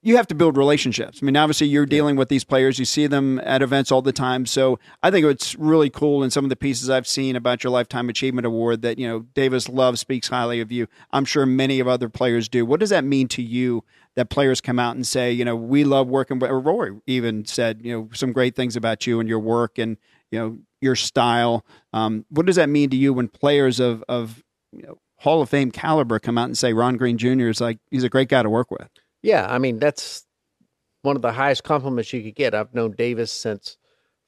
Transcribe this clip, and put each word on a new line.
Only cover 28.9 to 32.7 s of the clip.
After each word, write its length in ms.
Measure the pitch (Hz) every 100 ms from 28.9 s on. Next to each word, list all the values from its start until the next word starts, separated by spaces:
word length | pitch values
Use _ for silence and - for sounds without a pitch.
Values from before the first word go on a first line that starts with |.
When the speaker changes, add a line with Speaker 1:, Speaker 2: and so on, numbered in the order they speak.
| _ _ _
Speaker 2:
Yeah, 240 | 214 180 98
I 80 | 123
mean, 220 | 131 113
that's 440 | 143 - - - _ _ _ _ _ _ _ _
one 140 | 139 143
of 80 |
the 80 | 117
highest 320 | 113 139 131
compliments 500 | - 151 135 123 110
you 80 | 127
could 140 | 110 104
get. 180 | 131
I've 220 | 104 123